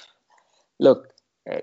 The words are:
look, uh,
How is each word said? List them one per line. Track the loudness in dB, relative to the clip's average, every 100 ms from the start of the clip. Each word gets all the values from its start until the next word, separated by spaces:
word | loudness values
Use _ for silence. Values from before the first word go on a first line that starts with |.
| -20 _ _ _ _ _ _ 0
look, | 2 2 -4 _ _ _ -14
uh, | -14